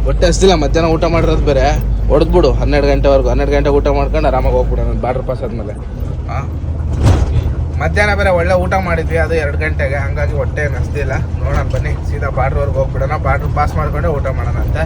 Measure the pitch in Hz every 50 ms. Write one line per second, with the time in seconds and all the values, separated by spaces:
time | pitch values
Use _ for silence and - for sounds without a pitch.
0 | - 156 - - 190 175 165 - 185 190 185 160 151 143 143 160 170 165 160 156
1 | 165 165 170 165 160 160 156 147 131 147 143 131 131 143 160 160 - - - -
2 | - - 127 151 165 160 175 180 165 139 120 113 127 135 143 147 143 143 139 131
3 | 127 139 139 135 127 123 120 131 143 143 147 143 143 147 139 143 143 147 143 143
4 | 139 135 - 156 151 143 127 127 127 131 123 127 127 123 123 123 120 117 117 113
5 | 113 120 127 127 - - 131 123 127 117 110 120 104 98 104 - - - - -
6 | - - - - - - - - - - - - - - - - - - - -
7 | - - - - - - - - - - - - - - - - 147 160 160 202
8 | 208 208 202 202 202 196 185 170 170 180 190 180 180 180 196 190 185 175 170 165
9 | 160 151 160 165 160 160 165 165 151 139 135 - 151 156 156 - 147 135 135 143
10 | 131 - 147 151 147 139 - 143 131 120 - 156 151 143 135 - 135 - - 147
11 | 139 131 131 127 127 - - - - 139 139 - 135 - 127 123 - 151 143 -
12 | - - - 120 123 131 131 131 123 139 - 143 143 - - - 135 127 - 127
13 | 135 135 151 - - - 139 143 135 147 - 147 147 143 - 156 151 143 - 147
14 | 160 170 175 - 131 135 131 123 - - - - - - - 143 160